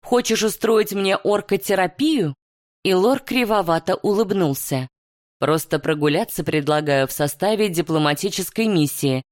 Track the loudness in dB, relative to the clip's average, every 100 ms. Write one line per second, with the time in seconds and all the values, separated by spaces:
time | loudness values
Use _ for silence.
0 | 0 0 2 0 0 0 2 2 2 0
1 | 0 0 0 -2 0 -2 0 0 0 0
2 | 0 0 -2 -4 _ _ _ _ 0 2
3 | 4 0 0 -2 2 0 2 0 0 -2
4 | 0 0 0 2 0 -2 -4 -6 -6 _
5 | _ _ _ _ 0 0 0 -4 -2 0
6 | 2 0 -2 -6 -2 -2 0 0 2 0
7 | 0 -2 -4 0 0 2 0 0 0 2
8 | 2 0 -4 -4 -6 -2 0 2 0 0
9 | -2 -2 -4